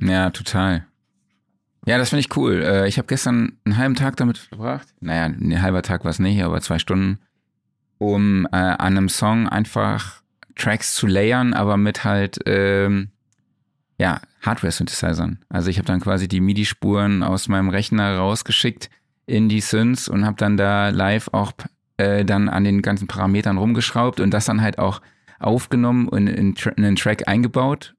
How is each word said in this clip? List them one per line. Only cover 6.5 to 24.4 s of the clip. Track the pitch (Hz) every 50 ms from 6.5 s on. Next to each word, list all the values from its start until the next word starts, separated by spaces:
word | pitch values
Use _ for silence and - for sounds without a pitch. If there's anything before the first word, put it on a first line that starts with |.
| 82 82
zwei | - - 85 80
Stunden, | - - 92 95 95 95 101 - _ _ _ _ _ _ _ _ _ _ _ _ _ _ _
um, | - 104 104 101 101 104 101 98 95 90 -
äh, | -
an | 92 92 92 85 -
einem | - 95 95 98 95 92
Song | - - - 107 110 117 113 -
einfach | - 101 110 - - 107 104 104 107 101 98 98 - - _ _ _ _ - _ -
Tracks | - - 110 107 113 - - -
zu | - 113
layern, | 104 95 98 104 113 123 127 127 123 -
aber | - 101 104 104
mit | 101 101 104 104 - -
halt, | 107 101 101 101 98 - - -
ähm, | - 101 98 98 98 98 98 98 98 101 98 98 101 _ _ _ _ _ _ _ _ _ _ _ _ _ _ _ _ _ -
ja, | 98 90 76 - - _ _ -
Hardware-Synthesizern. | - 101 117 - - 85 - - 82 - - - 87 82 82 85 82 85 87 - _ -
Also | 90 92 85 92
ich | 87 95
hab | 87
dann | - 92 90
quasi | - 98 95 92 95
die | 90 95 92
midi-Spuren | 92 98 98 104 104 - - - - 101 101 101 101 101 101 92 87
aus | 90 92 95 -
meinem | - 101 95 98 95
Rechner | 92 101 104 - 113 107 101 101 98
rausgeschickt | 92 92 98 107 - - - 104 - - 80 - - - - _ _ _ _ _ _ -
in | - - 104 110 110
die | 107 107
Synths | - - - 110 113 120 127 123 -
und | - - 101 104
hab | 107 101
dann | - 107 104 101
da | 98 98 101 101 101 101 104
live | 98 98 95 98 104 110 - -
auch, | - 101 101 95 - - - - _ _ _ _ _
äh, | - 98 101 101 101 101
dann | 101 101 98 101
an | 98 - 95 101
den | 101 98 101
ganzen | 98 110 101 98 98
Parametern | 82 - 98 95 95 98 104 104 107 98
rumgeschraubt | 92 104 113 117 113 117 - - 120 120 123 123 -
und | 92 101
das | 101 104